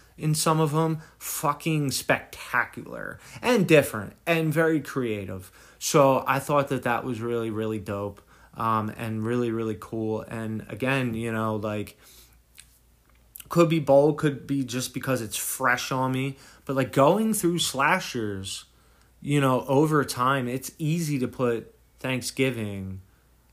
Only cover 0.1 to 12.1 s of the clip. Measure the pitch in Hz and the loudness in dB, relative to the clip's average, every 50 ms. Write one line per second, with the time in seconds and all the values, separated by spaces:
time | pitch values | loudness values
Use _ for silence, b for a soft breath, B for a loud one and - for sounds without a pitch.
0.1 | b b 160 156 151 151 - 165 160 160 160 151 147 160 165 160 160 156 B B | b b -2 0 0 2 2 2 2 4 2 2 2 2 0 0 -2 -4 B B
1.1 | B B B - - - - 147 143 - - 165 160 151 143 135 123 - - - | B B B -10 -6 -2 -2 -2 -2 -2 -2 -2 0 0 0 0 -2 -2 0 0
2.1 | 131 - - - - - - - - 120 117 - - - - - 60 58 50 50 | 0 0 0 -6 -16 -16 -8 -2 0 0 0 -2 -4 -14 -14 -12 -12 -12 -10 -12
3.1 | - - B B B B B 240 254 214 170 165 160 143 - - - 107 98 - | -12 -14 B B B B B 2 4 4 6 6 8 6 6 4 0 -6 -8 -8
4.1 | - - - 170 165 165 160 156 151 165 165 160 165 147 131 - - 135 123 113 | -12 -6 -2 0 0 2 2 0 2 2 2 2 2 0 -2 -4 -4 -4 -2 -2
5.1 | 107 104 98 95 95 95 - - - B B B B B B - - 151 139 135 | -2 -4 -6 -8 -10 -10 -12 -16 -20 B B B B B B 2 6 6 8 6
6.1 | 131 123 - - 131 135 - - 147 143 139 - 135 120 110 123 117 110 - 127 | 6 4 2 0 -2 -2 0 0 2 2 2 0 -2 -2 -2 -2 -2 -2 -2 -4
7.1 | 123 107 117 120 120 117 113 113 107 107 110 110 110 107 92 107 101 101 101 101 | -6 -4 -4 -4 -2 -2 -2 -4 -4 -4 -2 -2 -4 -4 -6 -6 -6 -4 -6 -6
8.1 | 98 - - b b b b b b - 113 113 110 110 107 107 - - 120 113 | -8 -12 -20 b b b b b b -4 -2 0 0 0 0 -2 -6 -6 -8 -6
9.1 | 110 110 110 117 120 123 120 117 113 113 113 110 101 - - - 113 113 110 107 | -4 -4 -2 -2 0 0 0 0 -2 -2 -2 -4 -4 -6 -8 -8 -6 -4 -2 -2
10.1 | 110 107 - - 117 113 110 110 110 107 107 - 113 101 127 127 135 135 127 120 | -4 -4 -6 -8 -8 -8 -6 -6 -6 -8 -8 -10 -8 -4 -2 0 0 0 0 -2
11.1 | 113 110 117 117 113 110 110 110 107 104 107 107 107 104 101 - - B B B | -4 -4 -4 -4 -4 -2 -2 -2 -2 -2 -4 -4 -4 -4 -6 -8 -12 B B B